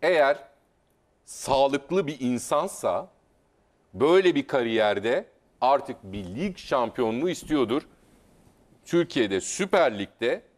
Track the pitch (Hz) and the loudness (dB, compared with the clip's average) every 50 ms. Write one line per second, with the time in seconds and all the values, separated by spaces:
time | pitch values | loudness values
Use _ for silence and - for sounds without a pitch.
0 | - 160 185 160 143 135 147 147 - - _ _ _ _ _ _ _ _ _ _ | 2 2 4 4 4 4 2 0 -4 -20 _ _ _ _ _ _ _ _ _ _
1 | _ _ _ _ _ - - - - - 135 135 139 139 135 143 - - 170 185 | _ _ _ _ _ -20 -18 -14 -4 0 2 2 2 2 2 -2 -4 -2 -2 -2
2 | 190 143 156 127 131 123 123 120 - - 160 147 165 196 - - - 113 87 95 | -2 -2 -6 -4 -4 -4 -2 -4 -2 -2 -2 -2 -2 -2 -6 -4 -4 -2 -2 -2
3 | 147 190 _ _ _ _ _ _ _ _ _ _ _ _ _ _ _ _ _ 92 | -6 -8 _ _ _ _ _ _ _ _ _ _ _ _ _ _ _ _ _ 0
4 | 117 151 170 190 196 180 160 143 135 - - 139 120 117 113 110 107 104 104 101 | 2 4 4 6 6 4 2 2 -2 0 0 0 0 2 2 2 2 2 2 0
5 | 98 113 123 170 220 - _ _ _ _ _ _ - 127 139 139 135 - 123 - | 0 -2 -2 -2 -4 -8 _ _ _ _ _ _ 0 2 2 2 0 -4 -14 -14
6 | - 98 92 104 98 90 90 117 170 208 180 - - - 151 135 123 113 - - | -14 -14 -12 -12 -10 -10 -8 -6 -6 -6 -6 -8 -8 -2 0 0 0 0 -2 -2
7 | 127 113 110 120 151 180 165 - - - 151 147 127 104 113 143 - - _ _ | -2 0 0 -2 -2 -4 -4 -6 -6 -2 0 0 2 2 0 -4 -4 -8 _ _
8 | _ _ _ _ _ _ _ _ _ _ _ _ _ _ _ _ _ - - 175 | _ _ _ _ _ _ _ _ _ _ _ _ _ _ _ _ _ -2 0 0
9 | 170 - - 147 117 101 98 95 - - - - - 190 - 196 165 135 110 101 | 0 0 0 0 0 2 0 -2 -2 -4 -6 -6 -4 0 2 4 4 4 2 -2
10 | 98 - _ _ 113 120 151 202 - _ _ | -8 -10 _ _ -2 -2 -2 -2 -6 _ _